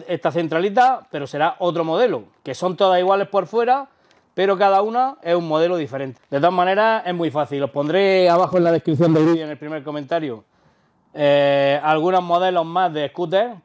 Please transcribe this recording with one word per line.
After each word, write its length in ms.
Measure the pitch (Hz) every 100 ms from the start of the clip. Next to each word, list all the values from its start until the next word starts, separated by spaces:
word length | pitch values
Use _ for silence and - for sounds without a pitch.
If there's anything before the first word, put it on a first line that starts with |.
| 160
esta 240 | 170 165
centralita, 760 | 156 165 160 202 202 254 233 -
pero 160 | 151 139
será 300 | 143 160 151
otro 240 | 180 165
modelo, 400 | 160 170 240 139 98 _
que 140 | - 127
son 220 | 180 175
todas 200 | 196 180
iguales 300 | 180 196 196
por 200 | 202 175
fuera, 420 | 226 233 269 269 _ _ _ _
pero 240 | - 196 190
cada 240 | 202 196
una 360 | 214 233 262 277
es 140 | 170 175
un 100 | 165
modelo 300 | 156 170 180
diferente. 460 | 143 135 135 123 -
De 60 | 139
todas 160 | 165
maneras, 500 | 185 180 196 220 220 180
es 80 |
muy 160 | 175 165
fácil. 300 | 139 143 139
Os 60 | 139
pondré 600 | 143 147 180 196 190 180
abajo 260 | 170 175 180
en 60 |
la 80 | 170
descripción 420 | 165 170 156 170
del 120 | 160 160
vídeo, 180 | 165
en 80 | 156
el 60 | 143
primer 260 | 151 156
comentario, 640 | 139 147 135 165 151 110 _ _ _ _ _ _ _
eh, 640 | 151 143 143 143 139 139 143
algunos 400 | 151 156 175 185
modelos 420 | 175 175 185 180 165
más 280 | 175 185
de 160 | 151 143
scooter 460 | - 170 190 240 202